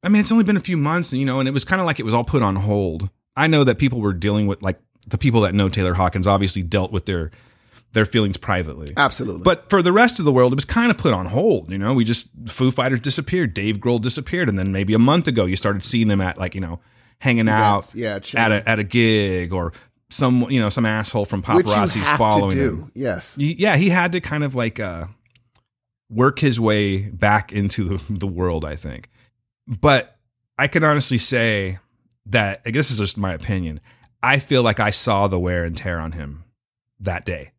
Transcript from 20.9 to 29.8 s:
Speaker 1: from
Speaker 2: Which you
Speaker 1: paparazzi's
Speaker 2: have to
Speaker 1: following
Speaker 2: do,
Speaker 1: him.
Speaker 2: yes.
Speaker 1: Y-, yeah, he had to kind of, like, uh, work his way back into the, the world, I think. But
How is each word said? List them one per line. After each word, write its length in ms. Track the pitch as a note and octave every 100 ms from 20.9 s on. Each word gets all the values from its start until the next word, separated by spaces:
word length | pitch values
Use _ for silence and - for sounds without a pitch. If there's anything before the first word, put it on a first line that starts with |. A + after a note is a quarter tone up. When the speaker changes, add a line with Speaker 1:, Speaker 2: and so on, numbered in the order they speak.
| G#2+ G#2+ A#2 G2+
Speaker 1:
from 160 | G2+
Speaker 2:
Which 240 | F#2 A2 A2
you 60 |
Speaker 1:
paparazzi's 220 | G#2 G2+ G#2+
Speaker 2:
have 100 | F#2+
to 40 | D3
Speaker 1:
following 380 | A2 G#2 G2 F#2+
Speaker 2:
do, 120 | C3+
Speaker 1:
him. 220 | E2 D#2+
Speaker 2:
yes. 420 | - C3 F2 - -
Speaker 1:
Y-, 180 | D3 E3+
yeah, 200 | G3+ D3+
he 120 | F#3+
had 220 | F3+ F3
to 100 | F3+
kind 220 | - D3
of, 100 | D3 C3
like, 240 | A2+ -
uh, 260 | G2+ E2+ F2+ G#2 _ _ _ _ _ _ _ _ _
work 300 | A2 B2+ C#3+
his 200 | D3+ A#2
way 400 | A2 G#2+ G2+ F#2+
back 520 | G#2 E2+ G#2 G#2 -
into 460 | G#2 G2+ - F#2 F#2+
the, 60 | -
the 180 | G2+ G2
world, 380 | F2 F2+ E2 D#2
I 100 | D2+
think. 340 | D2+ A#1+ - _ _ _ _ _ -
But 500 | A2+